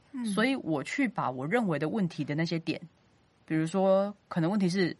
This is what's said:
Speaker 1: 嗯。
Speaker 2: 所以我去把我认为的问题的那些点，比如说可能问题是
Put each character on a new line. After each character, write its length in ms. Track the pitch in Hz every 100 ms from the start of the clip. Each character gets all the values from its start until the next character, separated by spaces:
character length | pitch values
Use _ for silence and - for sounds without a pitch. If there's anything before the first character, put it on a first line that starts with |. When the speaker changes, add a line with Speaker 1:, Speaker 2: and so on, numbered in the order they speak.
| _
Speaker 1:
嗯。 140 | 262 226
Speaker 2:
所 200 | 196 254
以 100 | 269
我 280 | - 151
去 240 | - - 247
把 240 | - 127
我 160 | 131 147
认 200 | 240 202
为 120 | 143
的 80 | 156
问 200 | 226 170
题 160 | - 139
的 100 | 147
那 100 | 165
些 140 | 165
点， 220 | 190 - - _ _ _ _ _ -
比 100 | 156
如 100 | 160
说 480 | 190 190 190 202 202 -
可 140 | 175
能 100 | 214
问 80 | 214
题 100 | 185
是 260 | 190 170 -